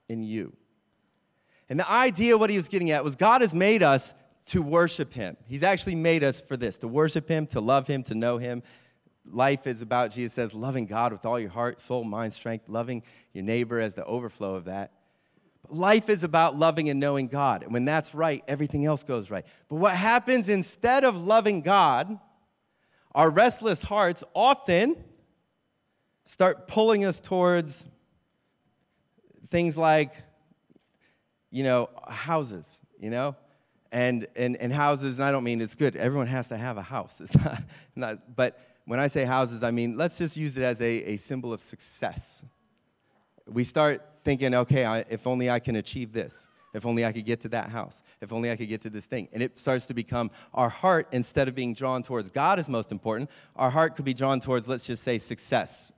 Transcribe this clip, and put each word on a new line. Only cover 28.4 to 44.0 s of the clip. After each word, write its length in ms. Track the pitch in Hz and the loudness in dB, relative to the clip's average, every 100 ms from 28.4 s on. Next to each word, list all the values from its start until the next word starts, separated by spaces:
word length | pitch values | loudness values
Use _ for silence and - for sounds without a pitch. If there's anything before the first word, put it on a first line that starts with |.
| _ _ _ _ _ _ _ _ _ _ - | _ _ _ _ _ _ _ _ _ _ -4
things 280 | 175 170 151 | 0 0 2
like, 380 | 160 156 147 - - _ _ _ _ _ _ _ _ _ _ _ _ | 4 4 2 -4 -20 _ _ _ _ _ _ _ _ _ _ _ _
you 140 | 123 | -2
know, 260 | 135 123 117 - - | 2 2 0 -8 -14
houses, 720 | 110 139 165 131 95 76 - _ _ | -10 -2 -2 -2 -8 -14 -20 _ _
you 100 | 110 | -6
know? 260 | 117 143 135 _ _ _ _ _ | -4 -4 -6 _ _ _ _ _
And, 360 | 120 123 120 110 - | -2 0 0 -4 -4
and, 220 | 123 123 | -4 -2
and 160 | 120 | -2
houses, 460 | 143 147 143 139 127 | 0 2 2 -2 -2
and 60 | 139 | 0
I 60 | |
don't 140 | 139 120 | 0 0
mean 160 | 117 | -2
it's 140 | 113 - | -4 0
good. 200 | 143 85 | -2 0
Everyone 320 | 117 143 120 | -2 0 -2
has 220 | 131 117 | -4 -6
to 80 | 113 | -8
have 200 | 123 110 | -8 -10
a 40 | |
house. 400 | 92 127 92 - | -10 -10 -10 -14
<laughs> 20 | |
It's 120 | - - | 2 2
not, 240 | 156 - - - _ - | 2 -6 -12 -18 _ -8
not, 400 | 123 107 - 123 | -8 -8 -6 0
but 240 | 127 - _ _ | 0 -2 _ _
when 160 | - 120 | -6 -2
I 80 | 143 | 0
say 160 | 151 | 0
houses, 400 | 127 127 127 117 | 0 2 0 -2
I 80 | 117 | -2
mean, 240 | 120 120 113 | 0 -2 -2
let's 220 | 170 - | -4 -2
just 180 | 165 156 | -6 -4
use 220 | 151 131 | -6 -2
it 60 | |
as 180 | 127 117 | -2 0
a, 320 | 117 117 92 | -2 -2 -4
a 40 | 107 | -8
symbol 360 | - 131 123 | -8 -8 -8
of 80 | 110 | -8
success. 840 | - - - - 113 - - - - _ _ _ _ _ _ _ _ _ - | -10 -14 -14 -8 -8 -8 -14 -16 -20 _ _ _ _ _ _ _ _ _ -8
We 160 | 113 | -4
start 400 | 123 156 151 139 | -2 2 2 2